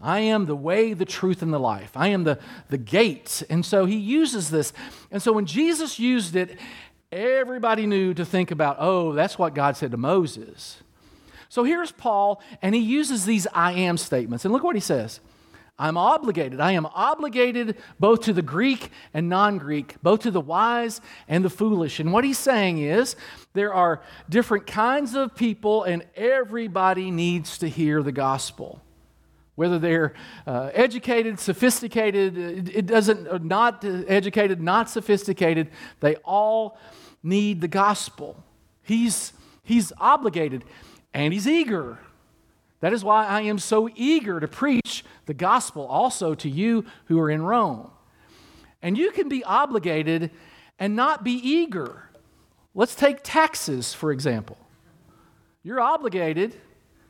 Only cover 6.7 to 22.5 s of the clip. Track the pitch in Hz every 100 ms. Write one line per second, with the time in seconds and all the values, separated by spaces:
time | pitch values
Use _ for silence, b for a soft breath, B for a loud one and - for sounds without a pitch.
6.7 | B B B _ 175 233 262 247 254 226
7.7 | 220 214 196 185 175 170 185 180 151 147
8.7 | 139 160 185 165 147 185 - 165 143 143
9.7 | 139 139 117 131 190 156 110 110 - -
10.7 | - _ _ B B B B B - 240
11.7 | 339 339 - 240 202 202 202 B B 190
12.7 | 226 220 277 294 240 190 220 180 175 175
13.7 | 180 180 170 - 131 113 120 190 254 349
14.7 | 214 - 143 110 - _ b b b b
15.7 | - 151 170 202 311 262 170 135 131 160
16.7 | 185 156 175 233 311 294 233 247 240 226
17.7 | - B B 202 226 226 185 147 156 262
18.7 | 254 - B B 151 170 185 208 196 143
19.7 | 151 - - 165 214 233 185 139 170 226
20.7 | 240 233 214 - B B 170 185 - 220
21.7 | 202 156 - 160 202 277 262 277